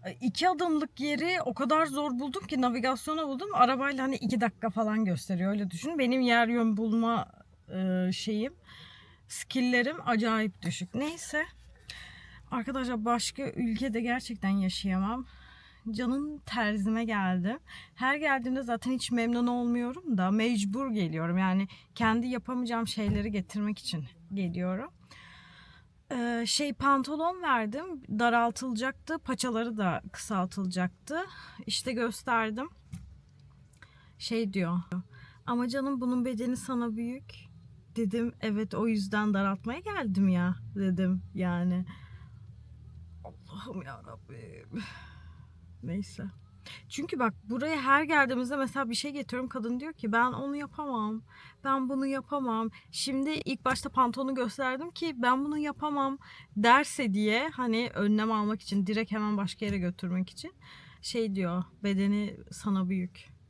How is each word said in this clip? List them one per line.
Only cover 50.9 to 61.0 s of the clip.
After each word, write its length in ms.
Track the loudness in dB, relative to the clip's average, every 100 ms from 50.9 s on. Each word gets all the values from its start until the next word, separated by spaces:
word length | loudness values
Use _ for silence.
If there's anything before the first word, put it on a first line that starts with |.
| -2 -2 -4 -10 -20 -20 -8
Ben 260 | 0 0 2
bunu 160 | 0 0
yapamam." 640 | -2 -2 -2 0 0 -2 -6 -12
Şimdi 380 | -6 -2 0 0
ilk 360 | -2 -4 -2 0
başta 240 | 0 0
pantolonu 460 | 2 2 2 -2 0
gösterdim 560 | -2 -2 -2 -2 -6
ki, 220 | -4 -4 2
"Ben 240 | 2 4 2
bunu 120 | -2
yapamam." 600 | -2 -2 -2 0 0 -2 -10 -20 -8 2
derse 580 | 8 8 6 0 2
diye, 360 | 4 4 2 0
hani 400 | -2 0 2 0
önlem 380 | 0 2 4 2
almak 300 | 2 0 -2
için, 260 | 0 0 2
direkt 240 | 0 0
hemen 260 | 0 0 0
başka 280 | -2 -2 -2
yere 120 | 0
götürmek 520 | -2 -2 -2 -2 -2
için. 240 | -6 -14 -16 -20 -20 -20 -14